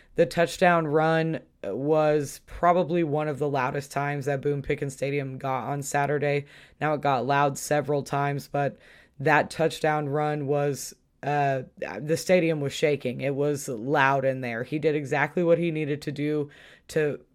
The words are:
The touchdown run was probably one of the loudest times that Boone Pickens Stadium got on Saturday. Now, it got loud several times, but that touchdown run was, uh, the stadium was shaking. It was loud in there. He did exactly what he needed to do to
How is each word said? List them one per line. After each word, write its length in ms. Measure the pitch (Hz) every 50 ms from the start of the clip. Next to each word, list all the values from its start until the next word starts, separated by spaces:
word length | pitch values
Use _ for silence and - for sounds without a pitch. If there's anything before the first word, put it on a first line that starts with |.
| - _ -
The 100 | - 165
touchdown 600 | - - - 170 165 - - 190 180 175 170 165
run 540 | 151 143 160 156 160 160 160 160 160 160 - - _ _ _ -
was 760 | 101 95 113 135 147 160 156 156 151 151 151 147 131 - - -
probably 580 | - - - - 175 180 180 180 143 170 175 170
one 260 | 151 139 151 151 151
of 100 | 147 127
the 100 | 151 147
loudest 420 | 139 139 127 131 143 143 139 -
times 360 | - 139 143 143 143 143 135
that 160 | 139 143 135 127
Boone 180 | 143 143 143
Pickens 320 | 135 - 151 143 151 139 139
Stadium 460 | - 131 139 139 143 139 135 131 131
got 320 | 135 139 131 127 113 120
on 100 | 143 143
Saturday. 640 | 139 - - 147 143 143 151 147 139 143 143 143 143 - - - - - - _ 147
Now, 100 | 151 156
it 80 | 139
got 240 | - 143 139 127 117
loud 320 | 127 139 143 - - 143
several 460 | 143 - - 147 147 147 147 151 143 135
times, 440 | - - 143 143 143 143 143 135
but 300 | - - 143 143 135 - - - - - - - _ _ _
that 280 | 135 151 151 147 - -
touchdown 580 | - - 160 160 156 - - 156 151 151 151 143
run 360 | 139 151 151 151 151 147 143
was, 480 | 135 147 143 143 147 143 - - - - _ _ _ _ _ -
uh, 400 | 135 147 147 143 139 135 135 123 - _ - - - 82 101
the 200 | 135 151 160 160
stadium 420 | - - 185 180 165 165 165 151
was 140 | 143 139 139
shaking. 480 | - - 151 147 143 - 127 120 135 131
It 120 | 139 143
was 360 | 131 143 147 147 139 - -
loud 560 | 131 110 107 131 151 151 135 135 139 139 135
in 160 | 135 131 131 127
there. 220 | 120 117 113 123
He 140 | - - 156
did 160 | 143 160 147
exactly 480 | 156 147 131 147 143 139 151 147 180 175
what 140 | 170 170
he 140 | 160 170 170
needed 320 | 160 156 156 139 151 143 -
to 100 | - 143
do 380 | 143 147 147 151 151 147 143 - - - - - - _ _
to 320 | - 160 151 147 139 - - _ _